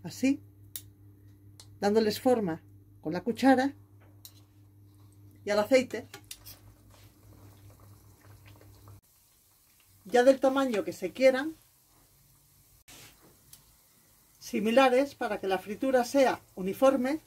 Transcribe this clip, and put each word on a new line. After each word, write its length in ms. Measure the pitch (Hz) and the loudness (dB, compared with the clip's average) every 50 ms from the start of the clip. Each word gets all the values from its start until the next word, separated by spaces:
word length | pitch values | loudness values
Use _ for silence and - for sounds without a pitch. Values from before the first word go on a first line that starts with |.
| - | -14
así, 380 | 170 - - - 269 277 - - - - - - - - - - - - _ - - - - - - - - - - - - - - - - | -16 -8 -4 -2 -2 -2 -2 -8 -20 -20 -20 -20 -20 -20 -20 -20 -20 -20 _ -20 -20 -20 -20 -20 -20 -20 -20 -20 -20 -20 -20 -20 -20 -12 -4
dándoles 400 | 196 202 208 220 220 208 208 - | -2 2 2 2 2 0 -2 0
forma 420 | - 262 247 233 208 175 160 170 - - - - - - - - | 0 0 0 2 0 -4 -6 -8 -10 -20 -20 -20 -20 -20 -20 -12
con 120 | - 156 170 | -10 -8 -8
la 80 | 180 | -6
cuchara 520 | - 240 226 - 240 269 262 247 262 277 - - - _ - - - - _ - _ - _ - - _ _ - - _ _ - - - _ - - - _ - - - - - - | -6 -6 -4 2 4 4 4 4 2 -4 -6 -10 -20 _ -20 -20 -20 -20 _ -20 _ -20 _ -20 -20 _ _ -20 -20 _ _ -20 -20 -20 _ -20 -20 -20 _ -20 -20 -20 -20 -14 -8
y 60 | 202 | -4
al 80 | 202 208 | -2 -2
aceite, 480 | 208 - 269 262 254 - - 220 262 - - - - _ - - - - - - - - _ _ _ - - - - - _ _ _ - - - - - - - - - - _ - - - - _ - - _ _ - - - - - - - - - - - - - - - _ _ _ _ _ _ _ _ _ _ _ _ _ _ _ _ _ _ _ _ _ | 0 4 2 2 2 0 -8 -12 -12 -14 -20 -20 -20 _ -20 -20 -20 -20 -20 -20 -20 -20 _ _ _ -20 -20 -20 -20 -20 _ _ _ -20 -20 -20 -20 -20 -20 -20 -20 -20 -20 _ -20 -20 -20 -20 _ -20 -20 _ _ -20 -20 -20 -20 -20 -20 -20 -20 -20 -20 -20 -20 -20 -20 -20 _ _ _ _ _ _ _ _ _ _ _ _ _ _ _ _ _ _ _ _ _
ya 180 | 190 175 240 247 | 0 0 4 6
del 160 | 269 262 254 | 6 4 4
tamaño 440 | - 269 269 277 269 262 226 196 170 | 2 0 0 0 -2 -2 -2 -4 -4
que 100 | 180 165 | -6 -10
se 180 | - 196 180 | -8 -10 -10
quieran, 440 | - - 262 262 254 262 285 320 320 _ _ _ _ _ _ _ _ _ _ _ _ _ _ _ _ _ _ _ _ _ _ _ _ _ _ - - - - - - _ _ - _ _ _ _ - _ _ _ _ _ _ _ _ _ _ _ _ _ _ _ _ _ - | -4 2 2 2 2 2 -6 -8 -10 _ _ _ _ _ _ _ _ _ _ _ _ _ _ _ _ _ _ _ _ _ _ _ _ _ _ -20 -20 -20 -20 -20 -20 _ _ -20 _ _ _ _ -20 _ _ _ _ _ _ _ _ _ _ _ _ _ _ _ _ _ -14
similares 680 | - - 226 196 220 226 262 269 262 247 254 285 277 - | -8 -6 -4 -2 2 4 4 4 4 4 2 0 0 -4
para 240 | _ 254 220 208 - | _ -6 -6 -6 -6
que 80 | - | -4
la 100 | 190 190 | -4 -4
fritura 480 | 185 - 196 208 - - 269 262 254 240 | -4 -4 -10 -8 -4 -2 0 0 0 0
sea 340 | 240 - 277 262 233 - - _ _ _ | 2 2 2 2 2 0 -4 _ _ _
uniforme. 680 | - 185 190 196 - 269 269 269 233 247 262 302 311 _ | -10 -8 -8 -2 2 2 2 2 2 -4 -4 -6 -6 _